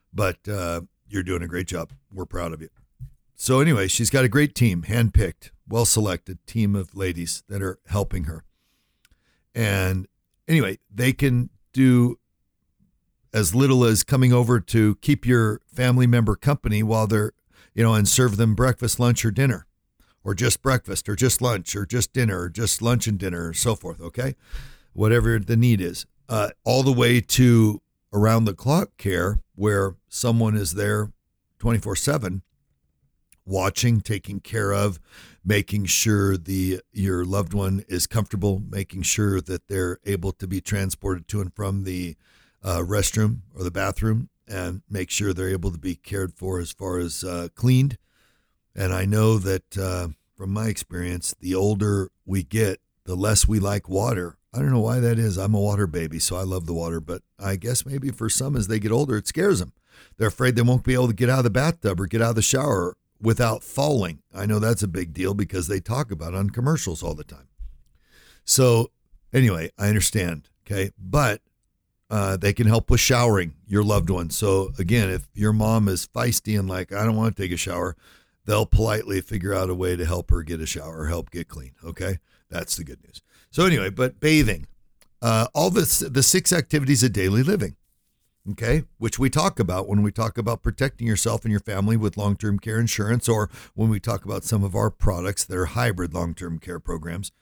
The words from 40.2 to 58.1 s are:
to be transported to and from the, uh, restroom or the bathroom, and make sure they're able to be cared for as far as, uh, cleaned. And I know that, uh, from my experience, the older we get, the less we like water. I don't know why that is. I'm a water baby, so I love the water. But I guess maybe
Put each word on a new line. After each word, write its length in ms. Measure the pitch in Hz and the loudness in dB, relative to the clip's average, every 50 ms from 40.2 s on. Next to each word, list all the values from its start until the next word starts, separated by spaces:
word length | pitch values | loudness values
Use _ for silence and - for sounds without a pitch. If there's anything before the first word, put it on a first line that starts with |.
| 85 98 92 | -4 -4 -6
to 160 | - - 92 | -6 -8 -6
be 120 | 98 95 | -6 -6
transported 680 | - - - 101 98 92 - - - 101 92 90 85 - | -4 -4 -2 -2 -2 -4 -4 -6 -6 -6 -6 -6 -6 -6
to 120 | - 107 | -6 -6
and 140 | 98 90 - | -6 -6 -8
from 300 | - 104 98 98 98 98 | -8 -6 -4 -4 -4 -4
the, 320 | 95 92 90 90 87 80 - _ _ _ _ _ _ _ _ - | -6 -6 -6 -8 -8 -10 -14 _ _ _ _ _ _ _ _ -6
uh, 140 | 95 90 85 | -4 -2 -2
restroom 640 | 87 85 101 104 95 - - 113 110 107 117 - - - _ | -2 -2 0 0 0 0 0 2 2 2 0 -2 -6 -14 _
or 80 | - 90 | -8 -8
the 80 | 90 | -6
bathroom, 580 | 85 95 95 98 98 - 110 110 110 113 127 - _ _ _ - | -4 -4 -4 -4 -2 -2 0 0 0 0 -2 -6 _ _ _ -12
and 340 | 107 95 90 90 90 98 - - | -10 -8 -6 -8 -8 -10 -10 -10
make 200 | 101 98 92 - | -8 -8 -6 -6
sure 220 | - - 104 101 92 | -4 -4 -2 -2 -2
they're 160 | 85 92 95 | -2 -2 -2
able 220 | 95 92 85 95 | -2 -2 -2 -4
to 80 | 87 80 | -6 -4
be 160 | 71 95 85 | -6 -8 -8
cared 380 | - _ - 101 98 95 90 - | -8 _ -8 -6 -6 -6 -6 -8
for 260 | - 92 92 95 90 | -10 -8 -6 -6 -6
as 140 | 87 85 - | -6 -8 -10
far 260 | - 95 92 90 90 | -10 -8 -6 -4 -4
as, 240 | 87 85 80 - - | -4 -6 -6 -8 -8
uh, 260 | 92 87 87 85 85 - | -8 -8 -8 -8 -10 -6
cleaned. 420 | - - 123 131 127 135 143 127 - _ _ _ _ _ _ _ _ _ _ _ _ _ _ - | 0 2 4 4 4 4 2 -2 -6 _ _ _ _ _ _ _ _ _ _ _ _ _ _ -8
And 180 | 95 98 92 92 | -4 -4 -2 -2
I 120 | 92 92 | -2 0
know 340 | 101 104 107 107 110 110 110 | 0 2 4 4 4 4 2
that, 400 | 92 98 95 92 - _ - 98 | 0 -2 -2 -4 -4 _ -8 -6
uh, 300 | 95 92 92 87 87 82 78 - _ _ _ | -4 -4 -4 -4 -6 -8 -10 -12 _ _ _
from 160 | - 95 95 98 | -12 -8 -6 -6
my 140 | 107 110 110 | -4 -4 -4
experience, 680 | 101 - - - 90 87 87 90 90 87 - - - - | -4 -6 -8 -10 -10 -8 -6 -6 -6 -6 -8 -8 -10 -8
the 160 | - 90 92 | -6 -4 -2
older 560 | 92 98 104 107 98 104 104 101 98 95 92 - _ _ | 0 2 2 2 0 0 0 0 0 -2 -4 -8 _ _
we 180 | - 95 98 87 | -6 -4 -4 -4
get, 380 | - - 113 110 98 92 - _ _ _ _ _ | -2 0 0 0 0 0 -4 _ _ _ _ _
the 100 | - 92 | -8 -4
less 320 | 90 98 107 117 - - | -2 0 2 2 4 4
we 140 | - 107 107 | 2 2 2
like 280 | 98 98 101 104 - - | 0 0 -2 -4 -4 -4
water. 480 | 92 95 107 123 120 95 90 85 82 _ _ _ - | -2 -2 0 0 -2 -2 -4 -8 -12 _ _ _ -6
I 60 | 120 | -2
don't 140 | 139 139 127 | 0 2 2
know 80 | 120 | 2
why 200 | 107 110 120 127 | 2 2 2 2
that 180 | 120 117 117 113 | 2 2 2 2
is. 200 | 117 110 92 90 | 0 0 0 -2
I'm 160 | 95 98 110 | 0 0 2
a 60 | 101 | 2
water 260 | 101 104 104 101 104 | 2 0 0 0 0
baby, 320 | 85 73 87 82 78 78 82 | -2 -2 -4 -6 -6 -6 -4
so 180 | - - 90 | -4 -4 -4
I 60 | 90 95 | -4 -4
love 240 | 95 92 95 85 | -4 -4 -6 -6
the 80 | 80 85 | -6 -6
water. 260 | 82 82 85 82 82 | -4 -4 -4 -6 -6
But 220 | 78 80 90 95 - _ _ - | -6 -8 -10 -12 -12 _ _ -10
I 180 | 95 95 98 | -6 -4 -4
guess 300 | 90 85 113 123 123 - | -4 -4 -4 -4 -4 -4
maybe 240 | - 139 139 131 139 | -6 -6 -6 -6 -8